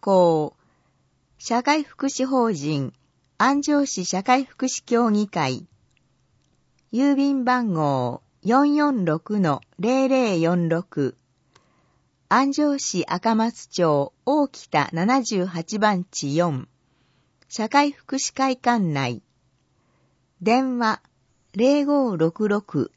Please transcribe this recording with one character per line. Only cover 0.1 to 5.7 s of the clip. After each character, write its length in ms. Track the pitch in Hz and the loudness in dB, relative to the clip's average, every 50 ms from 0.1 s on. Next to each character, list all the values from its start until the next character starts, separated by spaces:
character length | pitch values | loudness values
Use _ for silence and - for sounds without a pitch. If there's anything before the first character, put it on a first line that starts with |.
| 196 185 180 170 160 156 151 - _ _ _ _ _ _ _ _ _ _ _ _ _ _ _ _ _ - | 4 6 6 4 4 2 0 -4 _ _ _ _ _ _ _ _ _ _ _ _ _ _ _ _ _ -14
社 240 | - - 226 240 | -6 -2 -2 -2
会 200 | 240 285 302 311 | 0 0 0 0
福 240 | 294 - - - 285 | -2 -6 -8 -6 -6
祉 200 | 269 - - 262 | -4 -2 -2 -2
法 260 | 262 269 254 233 226 | 0 0 0 0 0
人、 400 | 190 143 139 151 156 139 135 110 - _ _ _ _ _ _ _ _ - | -2 -4 -4 -4 -4 -4 -4 -6 -10 _ _ _ _ _ _ _ _ 0
安 240 | 214 262 285 285 | 0 2 2 0
城 220 | 277 302 294 285 285 | 0 0 0 0 0
市 180 | - - 196 175 | -2 -4 -8 -6
社 180 | - - 185 | -4 -4 -4
会 220 | 190 - 254 269 262 | 0 2 2 2 0
福 220 | - - - 262 | -4 -8 -6 -6
祉 180 | 262 - - _ | -4 -6 -6 _
協 260 | - 240 233 240 220 | -2 0 2 2 2
議 160 | 208 208 214 | 2 0 0
会。 400 | 196 - 175 147 131 131 - 170 _ | -2 -2 -2 -2 -2 -4 -6 -10 _